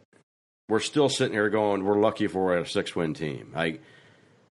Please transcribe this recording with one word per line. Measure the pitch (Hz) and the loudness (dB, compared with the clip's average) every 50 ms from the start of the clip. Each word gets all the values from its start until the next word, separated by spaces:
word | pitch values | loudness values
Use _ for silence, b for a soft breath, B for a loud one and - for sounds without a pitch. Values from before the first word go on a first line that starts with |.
| _ _ _ _ _ _ _ _ _ _ _ _ _ - | _ _ _ _ _ _ _ _ _ _ _ _ _ -2
we're | 104 110 | 0 0
still | - - - 151 143 139 | 0 0 2 2 2 2
sitting | 135 - 131 110 85 | 2 0 0 0 0
here | 110 104 107 | 0 0 2
going, | 101 110 107 104 101 98 95 | 2 2 2 2 2 0 2
"We're | 98 104 104 | 2 2 4
lucky | 104 110 104 - 107 | 4 2 2 0 -2
if | 95 82 | -2 0
we're | 95 95 92 90 87 | 0 0 2 2 0
a | 80 - | 0 -2
six-win | - 101 92 - - 90 87 80 76 | -4 -4 -4 -4 -4 -2 -2 -2 -4
team." | 71 80 76 69 58 55 55 62 | -4 -6 -8 -8 -10 -12 -10 -6
Like, | 71 82 82 78 - b b b b b b b b b b b b b b _ | -2 -2 -2 -2 -6 b b b b b b b b b b b b b b _